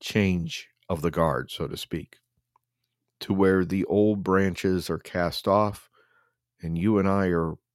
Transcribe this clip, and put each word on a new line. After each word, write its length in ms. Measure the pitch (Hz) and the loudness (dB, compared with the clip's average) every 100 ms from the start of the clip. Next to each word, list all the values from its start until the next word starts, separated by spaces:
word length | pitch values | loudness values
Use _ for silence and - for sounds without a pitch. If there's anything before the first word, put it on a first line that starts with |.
change 680 | - 110 98 90 82 - - _ - | -4 0 2 2 -2 -8 -16 _ -6
of 100 | 87 | -2
the 100 | 82 | -2
guard, 400 | 82 82 64 65 | 2 0 0 -4
so 160 | - 82 | -8 -8
to 120 | - | -8
speak, 400 | - 82 - - _ _ _ _ _ _ _ _ _ - | -8 -10 -10 -20 _ _ _ _ _ _ _ _ _ -14
to 120 | - | -4
where 320 | 95 95 95 | 2 4 4
the 220 | 90 95 - | 2 -2 0
old 360 | 101 107 104 | 2 2 0
branches 680 | 92 95 98 85 98 92 - | 0 2 2 0 -2 -2 -2
are 80 | 82 | -6
cast 500 | - 90 87 - - | -6 -2 -2 -2 0
off 400 | 98 104 101 _ _ _ _ _ _ _ _ | 2 0 -4 _ _ _ _ _ _ _ _
and 160 | 82 82 | -6 -2
you 220 | 101 107 | 2 2
and 100 | 95 | 2
I 200 | 98 95 | 2 2
are 260 | 85 82 80 _ | 0 -2 -6 _